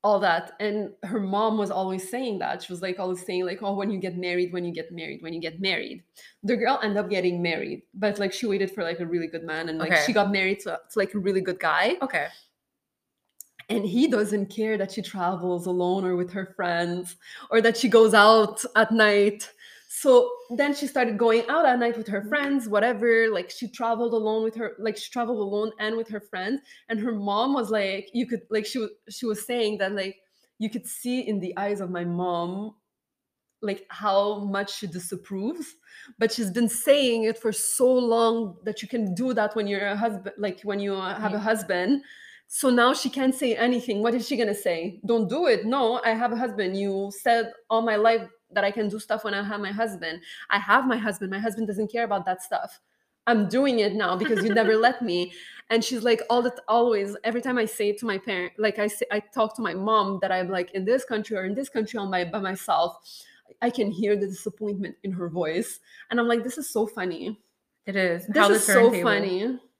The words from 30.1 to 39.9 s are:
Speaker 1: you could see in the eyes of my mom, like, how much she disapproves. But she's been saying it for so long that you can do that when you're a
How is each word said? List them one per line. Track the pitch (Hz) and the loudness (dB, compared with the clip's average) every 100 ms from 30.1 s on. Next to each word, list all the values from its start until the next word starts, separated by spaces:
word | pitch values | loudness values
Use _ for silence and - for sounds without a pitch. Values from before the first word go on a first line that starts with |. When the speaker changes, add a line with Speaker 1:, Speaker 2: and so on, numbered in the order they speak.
| 190 _ _ _ _ | -10 _ _ _ _
Speaker 1:
you | 220 | -6
could | 220 - | -6 -10
see | - 247 247 | -10 -4 -4
in | 226 202 | -2 -4
the | 175 180 | -4 -4
eyes | 202 208 | -4 -4
of | 185 | -4
my | 175 175 | -4 -4
mom, | 175 180 170 170 190 214 - _ _ _ _ _ _ _ _ | -2 -2 -2 -4 -6 -10 -14 _ _ _ _ _ _ _ _
like, | 208 196 - | -6 -6 -10
how | - 208 196 208 208 208 | -4 2 2 2 -2 -4
much | 196 202 - | -4 -4 -8
she | 196 | -8
disapproves. | 175 180 185 - 196 214 349 302 - _ - - - | -8 -10 -12 -8 -6 -6 -6 -12 -16 _ -20 -20 -2
But | 226 | 0
she's | 226 202 | 0 -2
been | 180 233 | 0 0
saying | - - 285 262 226 220 | 0 4 6 6 2 0
it | 220 | -2
for | 226 | -4
so | 208 - - 254 | -2 -4 2 4
long | 254 240 226 226 233 214 175 | 4 4 4 4 2 -4 -6
that | - 214 | -10 -8
you | 208 | -6
can | 240 202 | -4 -2
do | 175 254 | -2 0
that | 226 214 226 | 0 0 0
when | 202 | -2
you're | 196 | -2
a | 202 | -2